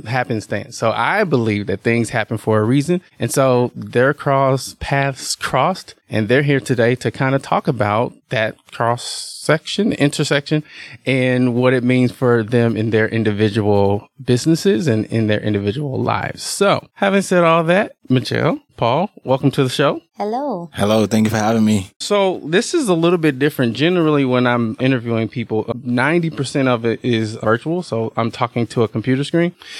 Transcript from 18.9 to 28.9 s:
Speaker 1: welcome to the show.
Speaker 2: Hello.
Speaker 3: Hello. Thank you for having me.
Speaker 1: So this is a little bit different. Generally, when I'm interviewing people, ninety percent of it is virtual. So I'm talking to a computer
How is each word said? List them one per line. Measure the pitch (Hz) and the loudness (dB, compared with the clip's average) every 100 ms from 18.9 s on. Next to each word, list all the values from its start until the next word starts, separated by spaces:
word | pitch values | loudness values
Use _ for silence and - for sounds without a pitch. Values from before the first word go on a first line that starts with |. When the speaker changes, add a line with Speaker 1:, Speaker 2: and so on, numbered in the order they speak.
| 139 196 - | 0 -2 -4
Speaker 1:
welcome | - 135 143 | -2 0 2
to | 147 | 2
the | 131 | 0
show. | - 143 330 - - | 2 0 0 -8 -8
Speaker 2:
Hello. | 208 240 294 185 170 | -6 -4 -4 -6 -8
Speaker 3:
Hello. | - 101 110 101 | -4 0 2 2
Thank | 110 | 2
you | 107 | 2
for | 110 | 2
having | 110 113 | 0 2
me. | 107 107 95 - | 2 2 -4 -10
Speaker 1:
So | - 202 190 147 | -2 0 0 -2
this | 143 180 - | -2 -2 0
is | 349 233 | 0 0
a | |
little | 165 170 180 | 2 2 2
bit | 156 127 | 0 0
different. | 147 - 120 | -2 0 -2
Generally, | 110 160 180 156 147 131 | 0 0 2 2 2 2
when | 127 123 | 2 2
I'm | 120 113 - | 0 -2 -2
interviewing | 131 131 117 113 110 | 0 0 0 -2 -2
people, | 127 110 110 113 117 | -6 -4 -4 -4 -6
ninety | 131 123 139 175 165 | -4 0 2 2 0
percent | 151 131 147 131 | -4 -4 0 0
of | 120 | 0
it | 117 110 | 0 -2
is | 123 113 110 110 | 0 0 -2 -2
virtual. | 107 113 156 180 | 0 0 -2 -6
So | 170 113 113 - | -4 -4 -4 -4
I'm | 113 | -4
talking | - 120 123 117 | -2 -4 -2 -2
to | 127 | 0
a | |
computer | 110 | 0